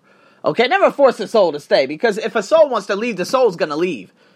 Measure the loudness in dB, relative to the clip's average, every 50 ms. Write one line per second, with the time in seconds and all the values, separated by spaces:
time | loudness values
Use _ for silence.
0 | _ _ _ _ _ _ _ _ -4 -4 0 0 0 0 2 2 2 2 2 4
1 | 2 2 4 0 -8 -2 2 2 2 2 0 -6 -4 0 0 2 2 0 -4 -2
2 | -2 -2 -2 -2 -6 -4 -4 -4 -2 2 4 4 4 4 2 -4 -4 -4 -6 -4
3 | -4 -6 -4 -6 -6 -2 0 2 2 0 0 -2 -6 -4 -2 -4 -4 -4 -4 -8
4 | -12 -20 _ _ _ _ _